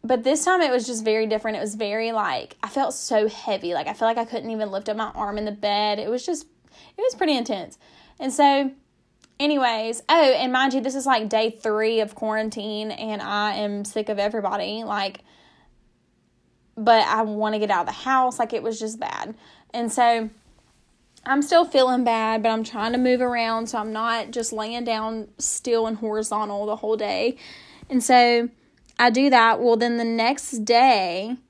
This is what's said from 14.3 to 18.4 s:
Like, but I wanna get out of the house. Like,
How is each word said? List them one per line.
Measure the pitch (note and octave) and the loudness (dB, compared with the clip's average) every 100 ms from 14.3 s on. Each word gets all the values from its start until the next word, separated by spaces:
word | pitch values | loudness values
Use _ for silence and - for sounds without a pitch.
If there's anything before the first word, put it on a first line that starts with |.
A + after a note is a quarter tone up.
| A3 G3+ G3+ F#3+ G#3+ | -2 -4 -4 -4 -6
Like, | A3 G#3 G3 F#3+ _ _ _ _ _ _ _ _ _ _ _ _ _ _ _ - | -6 -4 -4 -8 _ _ _ _ _ _ _ _ _ _ _ _ _ _ _ -2
but | A3 A3+ - | 4 6 4
I | A3 | 0
wanna | A3 G#3 G#3+ G#3+ | -2 -2 -2 -2
get | G#3 | 0
out | F#3 | 0
of | E3+ | -2
the | |
house. | - C4 C4 B3+ | -6 0 2 2
Like, | B3 | 0